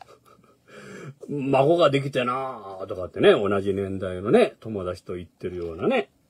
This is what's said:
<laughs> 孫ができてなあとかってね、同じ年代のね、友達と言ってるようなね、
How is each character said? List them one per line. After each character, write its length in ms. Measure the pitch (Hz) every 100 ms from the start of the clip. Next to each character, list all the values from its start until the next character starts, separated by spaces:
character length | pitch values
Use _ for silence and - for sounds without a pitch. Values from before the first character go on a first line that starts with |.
| - - _ _
<laughs> 920 | _ _ _ - - - 151 - -
孫 480 | 143 135 139 139 175
が 120 | 156
で 120 | 139
き 100 | 135
て 140 | 135 123
な 540 | 131 131 - - 95
あ 60 | 95
と 80 | 95
か 100 | 90
っ 40 |
て 100 | 95
ね、 120 | 165
同 300 | 156 101 101
じ 120 | 98
年 260 | 95 95 95
代 220 | 92 92
の 100 | 101
ね、 240 | 208 233 -
友 260 | 110 104 90
達 180 | 92
と 120 | - 90
言 100 | 90
っ 20 |
て 220 | - 95
る 60 | 90
よ 180 | 85
う 20 | 82
な 120 | 147
ね、 220 | 262 - _